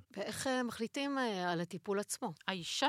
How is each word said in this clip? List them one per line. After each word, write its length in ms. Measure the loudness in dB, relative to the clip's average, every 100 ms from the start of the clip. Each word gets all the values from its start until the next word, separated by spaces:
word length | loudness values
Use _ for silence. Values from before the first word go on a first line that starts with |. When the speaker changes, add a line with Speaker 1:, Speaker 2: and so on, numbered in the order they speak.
| -10 -6
Speaker 1:
ואיך, 300 | -4 -2 0
אה, 160 | 2
מחליטים, 560 | 0 -2 -4 -2 0 2
אה, 340 | 2 2 2
על 80 | 2
הטיפול 400 | 0 -4 -2 0
עצמו? 320 | 0 -4 -4 -4 -4
Speaker 2:
האישה 400 | -4 -2 2